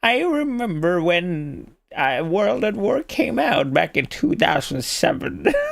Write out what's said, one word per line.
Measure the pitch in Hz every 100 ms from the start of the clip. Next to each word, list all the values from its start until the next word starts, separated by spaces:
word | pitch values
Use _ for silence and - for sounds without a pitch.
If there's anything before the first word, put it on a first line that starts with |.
I | 226 247
remember | 349 294 294 240 240 156 160 180
when, | 165 175 175 165 147 139 - _ _ -
uh, | 135 131 165
World | 175 208 247
at | 226 214
War | 202 254
came | 311 - 240 233
out | - 151 139
back | 135 160 -
in | 135
two | - - -
thousand | - 151 - 135
seven. | 127 - - 135 135 - - 571
<laughs> | 587